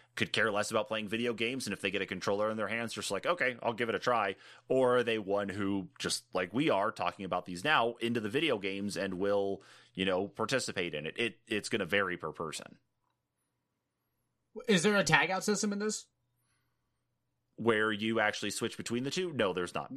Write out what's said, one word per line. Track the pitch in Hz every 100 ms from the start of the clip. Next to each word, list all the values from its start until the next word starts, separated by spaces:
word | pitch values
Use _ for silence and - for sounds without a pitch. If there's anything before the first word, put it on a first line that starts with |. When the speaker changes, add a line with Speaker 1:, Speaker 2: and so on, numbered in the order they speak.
| _ -
Speaker 1:
could | 110
care | - 107
less | 101 107
about | 113 107
playing | 110 107
video | 113 120
games, | 113 117 131 110
and |
if | 95
they | 101
get | 98
a | 95
controller | 92 - 101 107
in | 110
their | 101
hands, | 113 113
just | - -
like, | 98 135
"Okay, | 170 127 117
I'll | 117
give | 113 117
it | 98
a |
try." | - 120 98 95 - - _
Or | 131 127 123
are |
they | 117 110
one | 95 101 101
who, | 95 98 101 90 -
just | 87 - -
like | 90 92
we | 107 156
are | 101 104
talking | - 87 -
about | 92 90 92
these | 87
now, | 104 151 120 117
into | 117 117
the | 107
video | 123 160 113
games | 95 98 101 85
and | 98
will, | 92 98 101 98 95 - - -
you | -
know, | 95 92 98
participate | - 110 131 - 98 87
in | 73 78
it. | -
It, | 113 - -
it's | 107 -
gonna | 113 90
vary | 101 95 80
per | 80
person. | 76 82 - - - _ _ _ _ _ _ _ _ _ _ _ _ _ _ _ _ _ 214 -
Speaker 2:
Is | 190
there | 180 208
a |
tag | 156 156 165
out | 190
system | 196 208 208
in | 202
this? | 214 208 - _ _ _ _ _ _ _ _ _ _ _ _ _ _ -
Speaker 1:
Where | 110 110 110
you | 107 110 113
actually | 107 - 104
switch | - 113 -
between | - 117
the | 135
two? | 156 180
No, | 143 104
there's | 90 87 78
not. | 71